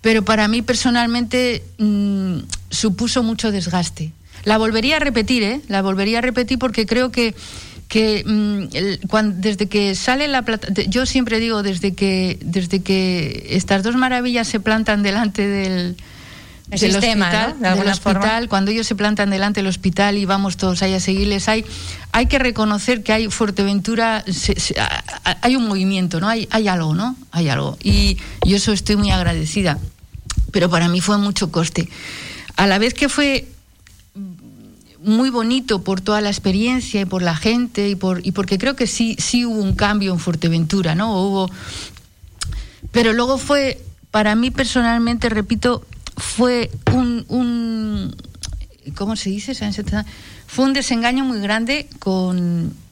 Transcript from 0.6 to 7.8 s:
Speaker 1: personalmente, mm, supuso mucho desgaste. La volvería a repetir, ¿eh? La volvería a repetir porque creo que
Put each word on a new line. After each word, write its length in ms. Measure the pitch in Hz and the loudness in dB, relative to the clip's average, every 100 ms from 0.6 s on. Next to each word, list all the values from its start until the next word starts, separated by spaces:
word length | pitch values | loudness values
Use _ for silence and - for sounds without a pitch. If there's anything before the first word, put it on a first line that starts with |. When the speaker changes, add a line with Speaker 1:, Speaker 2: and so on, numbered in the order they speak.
Speaker 1:
personalmente, 1040 | 240 247 262 240 240 240 233 254 247 226 - - | 0 0 2 2 2 0 0 0 0 -2 -8 -2
mm, 640 | 214 202 202 196 190 170 - - - | 0 2 2 0 0 -4 -6 -12 -8
supuso 520 | - 220 190 233 262 | -2 -2 0 0 0
mucho 280 | 226 226 226 | 0 0 -2
desgaste. 600 | 202 170 180 170 - 156 - - - | -2 -2 -2 -2 -6 -10 -10 -20 -8
La 140 | - 220 | 0 2
volvería 380 | 220 226 240 311 | 2 0 2 2
a 40 | |
repetir, 420 | 294 233 208 254 | 2 0 2 2
¿eh? 180 | 202 262 - | 2 -2 -2
La 120 | 196 | -2
volvería 380 | 196 190 202 233 | 0 0 0 0
a 40 | |
repetir 360 | 254 254 240 254 | 0 -2 -2 0
porque 260 | 254 214 | 0 0
creo 260 | 214 226 254 | 0 2 0
que 240 | 247 233 - - - - - | 0 -2 -2 -14 -16 -16 -18